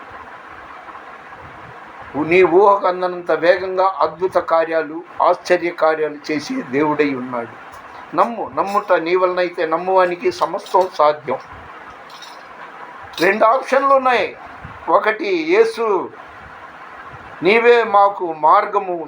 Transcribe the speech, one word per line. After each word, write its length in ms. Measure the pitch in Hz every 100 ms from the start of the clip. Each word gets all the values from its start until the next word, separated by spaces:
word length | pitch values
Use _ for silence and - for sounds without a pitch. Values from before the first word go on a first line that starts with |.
| - - - - - - - - - - - - - - - - - - - - - 135
నీ 280 | 160 180
ఊహకు 440 | 175 180 202 196 196
అందనంత 440 | 180 180 180 175
వేగంగా 640 | 151 170 185 185 185 190 143
అద్భుత 340 | 160 165 185
కార్యాలు, 680 | 180 - 165 165 160 147 165 185 -
ఆశ్చర్య 480 | 160 180 - 180 170
కార్యాలు 600 | 170 156 156 151 147 -
చేసే 300 | 147 143 131
దేవుడై 520 | 120 135 151 147 143
ఉన్నాడు. 540 | 131 127 123 117 - - - - - - 160
నమ్ము, 360 | 220 220 131 139
నమ్ముట 380 | 190 202 202
నీ 220 | 170 165 185
వలనైతే 500 | 185 180 175 175 160
నమ్మువానికి 680 | 165 185 190 180 175 180
సమస్తం 580 | - 160 196 - 190 185 -
సాధ్యం. 420 | 151 151 143 113 - - - - - - - - - - - - - - - - - -
రెండు 240 | 180 214 220
ఆప్షన్లు 480 | 262 - 269 277
ఉన్నాయి. 420 | 269 262 226 151 - - - - - -
ఒకటి, 560 | 196 214 214 208 170 160
"యేసు, 600 | 202 226 220 226 185 113 - - - - - - - - - - - - -
నీవే 400 | 170 226 240 240
మాకు 500 | 214 202 202 202 175
మార్గము, 760 | 156 156 196 214 202 185 175